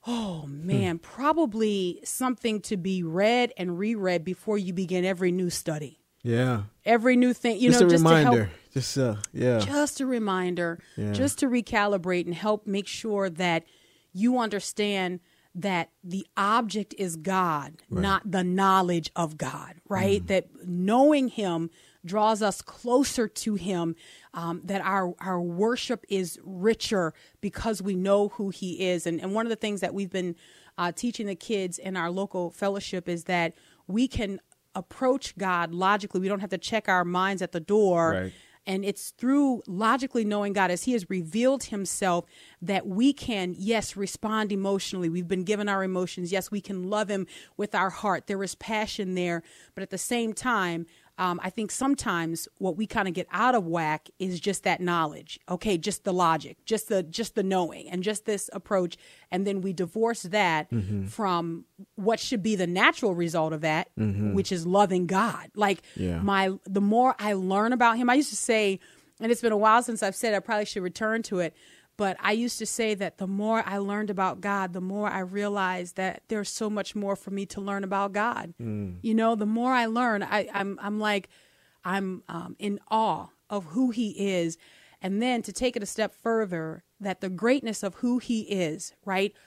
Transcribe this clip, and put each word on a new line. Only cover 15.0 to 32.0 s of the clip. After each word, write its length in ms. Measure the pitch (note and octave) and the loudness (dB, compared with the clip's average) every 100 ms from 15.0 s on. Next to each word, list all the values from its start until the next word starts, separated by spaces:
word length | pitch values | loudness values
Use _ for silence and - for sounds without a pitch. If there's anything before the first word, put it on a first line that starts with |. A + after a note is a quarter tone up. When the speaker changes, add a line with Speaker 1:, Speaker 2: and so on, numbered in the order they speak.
| F#3 F3+ _ _ _ | -2 -4 _ _ _
Speaker 1:
that 360 | F3+ G3 F3+ E3 _ | -6 -2 -2 -2 _
the 220 | F3+ F#3+ - - | -8 -8 -6 0
object 580 | G3+ A3+ A3+ F#3+ G3 - | 2 4 2 -4 -6 -4
is 180 | F#3+ E3 | -6 -4
God, 580 | D#3 F#3+ F3+ D#3 C3+ D#3 _ | -2 2 2 0 -4 -14 _
Speaker 2:
Right. 120 | F#3 | -2
Speaker 1:
not 280 | G3 F#3+ G#3 | 2 2 0
the 140 | F#3 | 0
knowledge 680 | F3+ F#3 G3 F#3+ F3+ F3 D#3 - | 0 4 6 6 4 0 -2 -2
of 200 | E3 D#3 | -2 -2
God, 400 | C3 - - - _ | -8 -8 -12 -18 _
right? 340 | G3 F#3+ G3 | 0 2 2
Speaker 2:
Mm. 40 | F3 | 2
Speaker 1:
That 200 | F#3+ F3+ - F3+ | 0 0 -12 -6
knowing 600 | F3 F#3 A#3 C#4 D4+ C4 | -2 2 6 8 6 2
him 420 | - G3+ E3 E3 _ _ _ | 0 -2 0 -4 _ _ _
draws 380 | F3 G3+ G#3+ A3 | -6 2 2 4
us 200 | G#3 F#3 | 0 -2
closer 640 | - - A#3+ B3 C4 - A3 | -10 -12 2 4 4 2 -2
to 280 | - - G#3 | -2 -4 -2
him, 400 | E3+ F3+ E3+ E3 - - - | -2 -2 -2 -4 -12 -20 -16
um, 260 | - E3+ F3 | -8 -6 -6
that 160 | F#3 G3 | -4 -4
our, 320 | F#3+ G3 F3+ F3 | 0 0 0 -4
our 200 | F#3 F3+ | -4 -2
worship 640 | F3 E3+ G#3+ B3 - A#3+ - | -2 0 2 0 -2 -6 -2
is 300 | G3 F3+ - | -2 -2 -8
richer 680 | - F#3+ G3 A3 - G#3 E3 - - _ | -14 -2 0 2 0 0 0 -4 -20 _
because 420 | G3+ - A3+ A3 | -8 -4 -4 -2
we 120 | F#3+ F#3 | -2 -2
know 320 | F#3+ G3+ G3+ | 4 4 4
who 200 | - G3 | -2 -6
he 380 | F3+ F#3 E3 F#3 | -4 -8 -2 0
is. 180 | F3+ E3+ | 0 0
And, 140 | E3 | -4
and 140 | F#3 | -2
one 120 | G#3 A#3 | -2 -2
of 40 | |
the 60 | A3 | -2
things 240 | G#3+ G3+ | -4 -2
that 140 | F3+ | -4
we've 160 | G3 G3 | -4 -4
been, 260 | F#3+ F3+ E3+ - - - - | -4 -4 -6 -14 -20 -20 -4
uh, 160 | F3 | -4
teaching 340 | F3 A#3+ - G#3 | -2 -6 -4 -6
the 80 | |
kids 420 | F#3 - G#3+ F#3 F3 | -8 -4 -2 -2 -6
in 180 | F#3+ | -6
our 140 | F#3 | -4